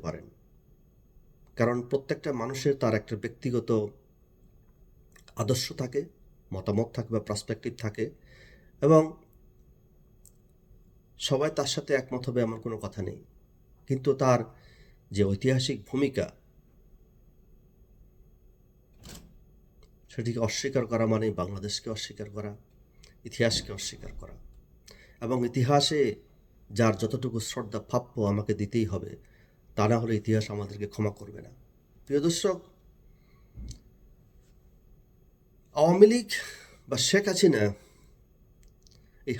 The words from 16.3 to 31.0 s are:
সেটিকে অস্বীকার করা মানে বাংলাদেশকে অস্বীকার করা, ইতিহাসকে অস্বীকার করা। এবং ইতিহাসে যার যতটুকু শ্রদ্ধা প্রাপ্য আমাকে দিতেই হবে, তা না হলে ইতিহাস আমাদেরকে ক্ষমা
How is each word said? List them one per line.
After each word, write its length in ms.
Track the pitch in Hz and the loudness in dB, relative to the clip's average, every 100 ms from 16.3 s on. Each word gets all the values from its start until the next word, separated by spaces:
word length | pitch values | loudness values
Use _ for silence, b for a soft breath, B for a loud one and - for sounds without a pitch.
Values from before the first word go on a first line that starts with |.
| - - - - - - - - - - - - - - - - - - - - - - - - _ _ - - - - - - - _ _ - - - | -8 -20 -20 -20 -20 -20 -20 -20 -20 -20 -20 -20 -20 -20 -20 -20 -20 -20 -20 -20 -20 -20 -20 -20 _ _ -20 -20 -20 -20 -20 -20 -20 _ _ -20 -20 -16
সেটিকে 280 | - 117 117 113 | -8 -4 -2 -2
অস্বীকার 360 | - 135 135 113 | -2 -2 -2 0
করা 140 | 113 113 | 2 2
মানে 140 | 110 110 90 | 2 0 -2
বাংলাদেশকে 460 | 90 98 101 - 120 107 | -4 -6 -6 -6 -8 -8
অস্বীকার 320 | - 104 104 104 | -10 -12 -12 -10
করা, 160 | 104 104 - - - b b b 117 | -10 -12 -20 -20 -20 b b b -8
ইতিহাসকে 420 | - 117 - - 98 | 0 2 2 -4 -10
অস্বীকার 340 | - - - - | -10 -10 -14 -12
করা। 160 | - - - - - - - B B B | -14 -16 -20 -20 -20 -20 -20 B B B
এবং 120 | 117 127 120 | -2 0 0
ইতিহাসে 520 | 131 123 143 143 151 123 - - - - - - 104 | 2 4 4 4 2 0 0 -10 -20 -20 -20 -6 2
যার 160 | 113 101 | 4 4
যতটুকু 360 | 107 120 123 113 - | -2 -2 -4 -4 -6
শ্রদ্ধা 320 | 131 110 110 - | -8 -8 -10 -4
প্রাপ্য 240 | 123 - - 101 | -4 -4 -2 0
আমাকে 200 | 104 104 104 | 0 0 -4
দিতেই 260 | 101 117 101 | -2 -2 -2
হবে, 180 | 92 - - b b b b b - | -4 -8 -14 b b b b b 0
তা 80 | 104 | 2
না 60 | 117 | 2
হলে 120 | 113 107 | 0 -2
ইতিহাস 220 | 110 110 107 | 0 0 0
আমাদেরকে 320 | 104 101 101 101 | -6 -8 -8 -8
ক্ষমা 180 | - | -4